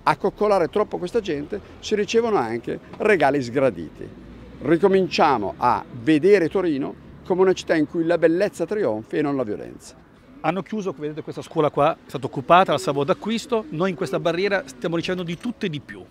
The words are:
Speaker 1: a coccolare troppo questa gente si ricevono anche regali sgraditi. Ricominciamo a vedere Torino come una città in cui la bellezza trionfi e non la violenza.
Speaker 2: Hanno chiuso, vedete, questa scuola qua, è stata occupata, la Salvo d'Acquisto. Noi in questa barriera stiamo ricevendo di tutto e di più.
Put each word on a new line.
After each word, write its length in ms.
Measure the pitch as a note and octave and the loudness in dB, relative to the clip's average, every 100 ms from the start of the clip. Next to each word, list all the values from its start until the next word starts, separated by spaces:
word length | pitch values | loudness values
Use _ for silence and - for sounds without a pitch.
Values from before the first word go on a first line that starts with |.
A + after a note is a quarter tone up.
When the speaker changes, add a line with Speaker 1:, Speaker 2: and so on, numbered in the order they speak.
Speaker 1:
a 120 | - D#3 | 0 0
coccolare 520 | G3+ - G#3 G3 D#3+ | 0 -2 0 2 2
troppo 320 | G#3 G3+ F3 | 0 -2 -4
questa 220 | F3 A#3+ | -4 -4
gente 380 | G3 D3 D3 G3+ - - | -2 -6 -6 -10 -12 -14
si 160 | - G3+ | -4 -2
ricevono 400 | G#3 A3+ A#3 G3 | 0 2 2 0
anche 440 | A#2 A#2 C3+ D#3+ - - | 0 -4 -6 -10 -10 -2
regali 440 | G#3 G3+ C#3+ C#3+ | 2 4 4 2
sgraditi. 680 | A#2+ A#2+ C3+ F2 D2+ - - - - - - - | 0 0 0 0 -10 -12 -16 -16 -20 -20 -18 -8
Ricominciamo 960 | - E3 F#3+ F#3+ F3 - E3 B2+ F#2+ - | 0 4 4 4 2 2 4 2 -2 0
a 260 | B2 G#2+ - B2+ | 2 2 -2 -8
vedere 460 | A#2 D#3 E3+ G3+ D#3+ | 2 4 6 4 4
Torino 440 | G3+ F3+ C#3 D#3 - - - | 0 -2 -2 -4 -10 -20 -14
come 180 | - F#3 | -4 2
una 120 | F#3+ | 2
città 220 | F3+ - E3+ | 2 0 0
in 120 | D3+ | 0
cui 160 | F3 | -2
la 160 | E3 E3+ | 0 2
bellezza 480 | D#3+ E3+ G3 - E3+ | 4 2 0 -2 -4
trionfi 500 | G#3+ D3 G#2+ A2+ E3+ | -2 -2 -2 -4 -2
e 60 | |
non 120 | D3 C#3 | -2 -2
la 80 | |
violenza. 600 | A#2 F2+ A#1+ - - - - - - - | -4 -6 -8 -16 -20 -20 -20 -20 -20 -8
Speaker 2:
Hanno 200 | D3+ F3+ | -4 -4
chiuso, 340 | - G#3+ F#3+ E3 | -6 -6 -6 -6
vedete, 240 | D3+ D#3 | -8 -8
questa 200 | D3+ D3+ | -12 -12
scuola 280 | - E3 D3+ | -8 0 0
qua, 240 | - C#3+ E3 | 2 2 0
è 120 | - | -8
stata 180 | C#3+ B2 | -8 -8
occupata, 460 | - C3 E3+ F#3+ | -4 6 6 6
la 60 | D3 | 2
Salvo 260 | C3 C#3+ | 0 -2
d'Acquisto. 600 | C#3+ F#3 G3+ A3+ - A3+ G#3+ | 0 0 -2 -4 -2 -4 -4
Noi 180 | D#3 F#3+ | -4 -2
in 80 | F3 | -2
questa 240 | E3 E3+ | -4 -2
barriera 420 | D#3+ E3 G3 G3 - | -2 0 0 -2 -4
stiamo 280 | - F3+ E3 | -8 -4 -2
ricevendo 300 | D#3+ F#3 E3+ | -2 -4 -6
di 120 | E3+ | -8
tutto 280 | B3 - G3+ | -8 -6 -6
e 40 | |
di 120 | D3 | -6
più. 200 | - G2+ F2+ | -12 -16 -18